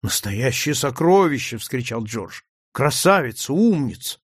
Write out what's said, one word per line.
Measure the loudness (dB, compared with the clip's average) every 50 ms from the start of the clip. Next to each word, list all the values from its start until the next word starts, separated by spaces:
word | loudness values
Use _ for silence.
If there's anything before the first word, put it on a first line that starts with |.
| -4
«Настоящее | -2 -4 -4 -4 -4 -4 -2 -2 -2 -2 -2 -2 -2 -2
сокровище!» | -2 -2 -4 -2 2 4 6 6 6 6 4 2 -2 -4 -6 -8 -8
вскричал | -10 -6 -6 -6 -4 -4 -6 -6 -6
Джордж. | -4 -6 -6 -8 -8 -12 -18 _ _ _ _ _ _ _
«Красавица, | 0 0 0 0 2 4 4 4 4 2 -2 -6 -8 -6 -2 2
умница! | 4 4 4 4 2 0 -2 -4 -6 -10 -12 -12 _